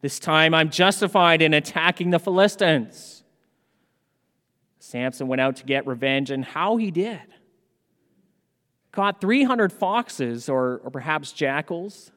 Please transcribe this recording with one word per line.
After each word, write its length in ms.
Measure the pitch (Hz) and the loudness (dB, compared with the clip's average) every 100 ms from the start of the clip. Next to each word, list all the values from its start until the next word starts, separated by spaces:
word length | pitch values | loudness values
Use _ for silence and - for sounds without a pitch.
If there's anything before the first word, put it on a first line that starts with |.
This 160 | 139 - | -8 -8
time 340 | - 156 160 | 2 4 6
I'm 160 | 160 156 | 4 2
justified 720 | - 185 190 202 202 170 165 | 2 2 2 0 4 4 6
in 140 | 160 | 4
attacking 560 | 151 147 175 165 180 175 | 2 0 -2 0 0 0
the 80 | 175 | 0
Philistines. 1040 | 196 180 202 208 185 151 113 - - - _ _ _ _ _ _ _ _ _ _ _ _ _ _ _ _ | 0 2 2 4 2 2 -2 -12 -20 -20 _ _ _ _ _ _ _ _ _ _ _ _ _ _ _ _
Samson 480 | - 120 127 127 131 | -12 -6 -6 -6 -4
went 120 | 131 | -2
out 160 | 131 131 | -2 -4
to 80 | |
get 220 | 131 135 135 | -4 -4 -4
revenge, 440 | 123 135 135 135 | -4 -2 0 -2
and 140 | 135 | -6
how 320 | 131 151 180 226 | -6 -4 -2 -2
he 140 | 214 | -2
did. 300 | 165 208 208 - _ _ _ _ _ _ _ _ _ _ _ _ _ _ _ _ | -4 -6 -8 -18 _ _ _ _ _ _ _ _ _ _ _ _ _ _ _ _
Caught 300 | - 202 196 | -2 -2 -2
three 240 | 190 254 | 0 2
hundred 280 | 262 247 196 | 2 2 0
foxes, 760 | - 185 220 240 - 127 117 120 | 0 -2 -2 -4 -6 -6 -6 -4
or, 340 | 131 127 127 | -2 -2 -4
or 60 | - | -10
perhaps 420 | 131 135 156 143 | -10 -4 -4 -4
jackals. 800 | - 139 139 143 170 190 - - | -4 -2 -2 -6 -10 -10 -16 -20